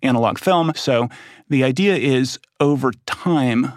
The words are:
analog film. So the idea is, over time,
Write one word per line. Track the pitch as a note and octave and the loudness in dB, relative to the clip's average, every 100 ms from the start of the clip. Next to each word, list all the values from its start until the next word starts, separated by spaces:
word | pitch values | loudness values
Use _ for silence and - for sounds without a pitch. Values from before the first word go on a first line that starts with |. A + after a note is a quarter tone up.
analog | C3+ A#2+ A2+ - | -2 0 0 0
film. | F#3+ F3 D#3+ - | 0 2 2 -2
So | - A#2+ B2 - - - - | 0 0 -2 -8 -20 -20 -4
the | C#3 | 0
idea | C3 C3+ G3+ E3+ | 0 2 0 0
is, | C3+ C3 C3 - _ - | 0 0 0 -6 _ -2
over | D3 C#3+ C3 - - | 0 2 -2 -4 -12
time, | - F3+ D#3 B2+ A#2 B2+ | -6 0 0 2 0 -4